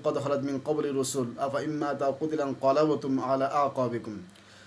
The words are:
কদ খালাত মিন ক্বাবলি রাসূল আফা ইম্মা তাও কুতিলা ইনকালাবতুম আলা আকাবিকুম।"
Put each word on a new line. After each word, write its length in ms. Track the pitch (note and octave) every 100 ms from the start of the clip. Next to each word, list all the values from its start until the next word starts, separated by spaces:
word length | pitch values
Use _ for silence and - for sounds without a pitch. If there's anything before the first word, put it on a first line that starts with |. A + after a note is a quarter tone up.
কদ 200 | D3+ C#3
খালাত 160 | C#3 C#3
মিন 200 | C#3 C3+
ক্বাবলি 380 | C#3+ D3+ C#3+ C3+
রাসূল 420 | C3 C#3 A#2+ A#2
আফা 220 | C3+ C3
ইম্মা 320 | D3+ D3+ C#3+
তাও 180 | C3+ C#3
কুতিলা 320 | C3+ D#3 D#3
ইনকালাবতুম 800 | C#3 B2+ C3 C#3 D#3 C3+ C#3 C3
আলা 220 | B2+ C3+ C3+
আকাবিকুম।" 760 | D3 C#3 C3 B2 A#2 A2+ G2 F2+ - - -